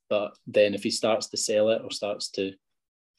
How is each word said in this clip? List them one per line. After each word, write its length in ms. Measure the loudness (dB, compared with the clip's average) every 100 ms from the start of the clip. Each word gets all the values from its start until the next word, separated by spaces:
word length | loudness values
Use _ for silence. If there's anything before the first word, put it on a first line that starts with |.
| -4
But 280 | -2 -2 -10 0
then 300 | 4 4 2
if 80 |
he 80 | -2
starts 380 | 0 0 0 -2
to 80 | -6
sell 320 | 0 2 4
it 120 | 2
or 60 | -4
starts 400 | -6 -6 -6 -6
to 220 | -4 -4 -6 _ _ _ _ _